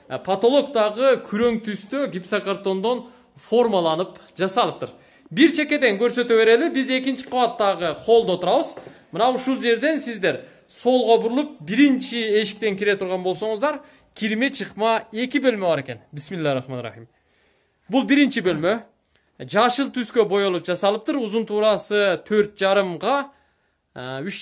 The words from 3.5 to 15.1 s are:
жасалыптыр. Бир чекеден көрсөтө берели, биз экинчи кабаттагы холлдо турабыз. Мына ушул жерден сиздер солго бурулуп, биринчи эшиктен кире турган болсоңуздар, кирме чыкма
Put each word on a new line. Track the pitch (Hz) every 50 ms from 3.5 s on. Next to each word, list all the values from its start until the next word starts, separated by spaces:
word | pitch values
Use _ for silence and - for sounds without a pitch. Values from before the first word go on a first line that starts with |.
| 220 240 240 233 202 185 170 160 160 160 190 - - - - - _ -
жасалыптыр. | 185 190 190 247 220 165 135 - 131 - - - _ _ _ _ _ _
Бир | 156 190 302 311 -
чекеден | 294 302 302 294 285 269 233 196 196
көрсөтө | 233 240 233 247 240 240 226
берели, | 220 226 220 233 233 311 330 226
биз | 269 254 220
экинчи | 254 262 262 269 262 254 - -
кабаттагы | 247 254 247 233 - - 214 196 190 170 175 165 147
холлдо | - - - 233 233 220 180 180 170
турабыз. | 180 175 214 294 320 - - - - - - - _ _
Мына | - 170 226 254
ушул | 254 247 - 262 269 220
жерден | 214 240 233 214 240 302 320 277
сиздер | - 247 233 202 185 170 131 117 - - - _ _ _
солго | - - - 240 254 254 233 214 233 226
бурулуп, | 208 233 240 269 294 294 - -
биринчи | 151 147 208 247 285 285 254 254 254 - 233 240 226 220 202 214
эшиктен | 220 196 - - 226 214 196
кире | 190 202 208 202
турган | 196 196 180 185 185
болсоңуздар, | 180 185 180 160 214 220 220 202 247 302 302 285 - - _ _ _ _ _
кирме | - 208 220 214 220 262 277
чыкма | 277 - 202 - - 190 214 226 226 214 - -